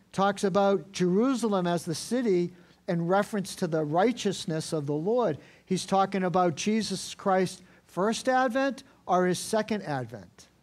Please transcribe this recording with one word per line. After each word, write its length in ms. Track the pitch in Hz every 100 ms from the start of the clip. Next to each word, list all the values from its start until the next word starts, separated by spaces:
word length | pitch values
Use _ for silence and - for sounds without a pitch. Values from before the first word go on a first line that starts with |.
| _
talks 320 | - 196 202
about 480 | 196 202 196 190 -
Jerusalem 720 | - 180 190 262 254 226 196 175
as 180 | 175
the 120 | 175 151
city 560 | - 247 240 180 175 - - _ -
in 200 | 170 170
reference 500 | 196 202 202 185 -
to 100 | 175
the 180 | 160
righteousness 880 | 147 170 233 240 202 - - 160 -
of 140 | 160 143
the 80 |
Lord, 420 | 151 185 247 208 135 - - -
he's 180 | 180
talking 380 | - 190 190 196
about 320 | 185 185 180
Jesus 600 | 139 208 220 190 190 -
Christ's 460 | - 196 190 180 - - - _
first 420 | 170 208 226 262
advent 560 | 254 262 262 269 - - _
or 220 | - 180 180
his 120 | 170
second 440 | - 220 214 208
advent? 640 | 151 135 117 101 87 - - _